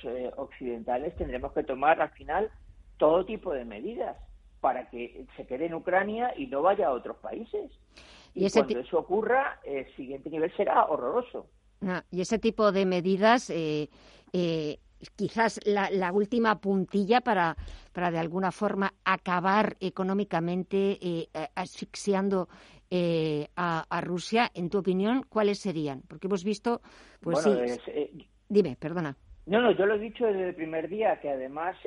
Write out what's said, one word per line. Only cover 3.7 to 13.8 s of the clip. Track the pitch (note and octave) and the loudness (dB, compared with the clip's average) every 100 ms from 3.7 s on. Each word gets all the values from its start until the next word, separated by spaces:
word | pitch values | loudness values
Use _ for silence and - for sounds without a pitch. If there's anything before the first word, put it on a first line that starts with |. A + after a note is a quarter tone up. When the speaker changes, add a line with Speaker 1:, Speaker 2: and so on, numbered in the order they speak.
| G#2 E3 A#3+ A3 - - - - - | -8 -8 -6 -8 -8 -16 -20 -20 -2
Speaker 1:
para | C#3 B2 - | -2 -2 -6
que | A#2+ A#2+ - C3 - | -10 -10 -12 -18 -16
se | - | -8
quede | B2+ E3 | -6 -4
en | |
Ucrania | E3 - F#3 G3+ A3 B3 - | -4 0 0 0 -2 -4 -4
y | C3 | -6
no | C#3 | 2
vaya | F3 G3+ E3+ | 2 4 2
a | |
otros | B2 G#2+ - | 0 -6 -12
países. | G#2+ A2+ A3+ G#4 C#4+ - _ - - - - | -10 -10 -8 -8 -8 -16 _ -20 -20 -20 -12
Speaker 2:
Y | - | -2
Speaker 1:
Y | F#3+ | 2
Speaker 2:
ese | A3 | 2
Speaker 1:
cuando | - | 2
Speaker 2:
ti- | A#3+ - | -2 0
Speaker 1:
eso | E3 | -2
ocurra, | E3 G3+ A3 B3+ C#4+ - | 0 0 2 2 0 -6
el | - C#3 B2 - | -8 -8 -8 -14
siguiente | C3 C#3 D3 | -12 -10 -6
nivel | D#3 E3 - | -2 -2 0
será | G3+ - | 2 4
horroroso. | F3+ D3 B2 A3 A#3+ A2 - _ _ - | 4 2 0 -2 -4 -10 -14 _ _ -8
Speaker 2:
Ah, | F#3+ F3 - | -4 -4 -4
y | F3+ | -6
ese | F3+ A3 | -2 2
tipo | A3+ A3 G#3 | 2 4 4
de | F#3+ F#3+ | 4 2
medidas, | F3+ F3+ F#3+ A3 B3 - | 2 2 4 6 6 2
eh, | E3 D#3 D3+ | -4 -2 -2